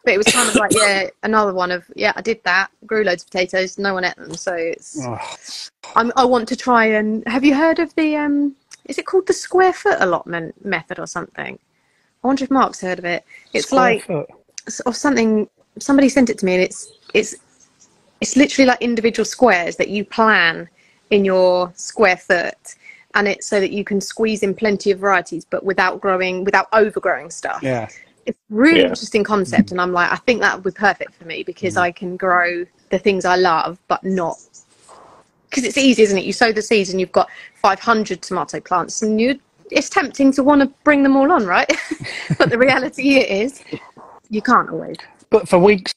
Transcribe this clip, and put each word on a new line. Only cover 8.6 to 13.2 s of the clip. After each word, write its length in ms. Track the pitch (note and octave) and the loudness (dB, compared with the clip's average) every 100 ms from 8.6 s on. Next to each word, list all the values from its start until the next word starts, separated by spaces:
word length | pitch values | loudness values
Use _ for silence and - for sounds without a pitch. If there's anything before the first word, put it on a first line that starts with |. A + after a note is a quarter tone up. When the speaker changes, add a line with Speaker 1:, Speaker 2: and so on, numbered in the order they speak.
| _ - - | _ -20 -12
Speaker 1:
is 120 | C#4 | -10
it 60 | - | -2
called 200 | F#4+ F#4 | -2 0
the 60 | |
square 400 | - - F4+ F#4 | -4 0 2 2
foot 240 | F4 G#4 - | 2 -2 0
allotment 640 | F#3 E3+ - E3+ E3 - | 0 0 -4 -8 -10 -12
method 360 | G3+ F3 - F3 | -6 -6 -6 -12
or 80 | E3 | -10
something? 500 | F3 - - C3+ - _ _ _ _ _ _ | -10 -10 -12 -12 -14 _ _ _ _ _ _
I 40 | B3 | -2
wonder 160 | C4+ C4 | -2 0
if 60 | |
Mark's 280 | C4+ G#3 - | 2 2 -2
heard 200 | F#3 F3+ | -6 -6
of 60 | F3 | -4
it. 200 | F3 | -6